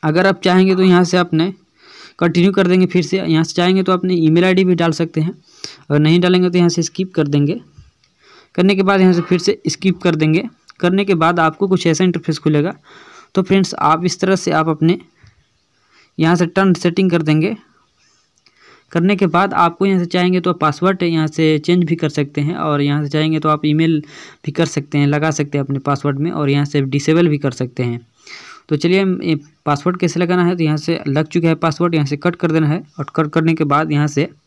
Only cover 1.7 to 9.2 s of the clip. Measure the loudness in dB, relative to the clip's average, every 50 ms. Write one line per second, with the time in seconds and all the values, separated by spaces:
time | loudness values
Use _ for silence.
1.7 | _ _ _ -20 -20 -20 -20 -20 _ -2 -2 0 2 2 2 2 2 2 2 2
2.7 | 4 2 2 2 0 -2 -2 0 -4 -4 0 0 2 0 0 0 -2 0 0 2
3.7 | 2 2 2 0 0 0 0 -2 0 2 2 4 4 4 4 4 2 2 2 2
4.7 | 2 2 0 -2 0 -2 -4 -4 -2 -4 -4 -4 -6 -10 _ _ _ _ -20 -20
5.7 | -20 -20 _ _ 0 2 4 4 4 4 4 2 2 2 2 2 2 2 2 2
6.7 | 2 0 -4 -4 _ -8 -8 -6 _ -2 -2 0 0 0 0 0 -2 -6 -10 _
7.7 | _ -20 -20 _ _ _ _ _ _ _ _ _ -20 -20 _ _ _ 0 2 2
8.7 | 4 4 2 2 4 4 4 4 4 2